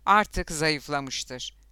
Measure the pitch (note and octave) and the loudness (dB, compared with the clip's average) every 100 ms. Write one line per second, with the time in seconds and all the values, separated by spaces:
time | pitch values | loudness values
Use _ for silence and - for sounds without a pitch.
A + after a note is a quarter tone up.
0 | - G#3 G#3 - F3 D#3 D#3 D3 - C#3+ | 4 4 4 -4 -6 0 0 0 -4 -6
1 | C3+ - - B2+ - - - | -6 -10 -10 -12 -12 -16 -20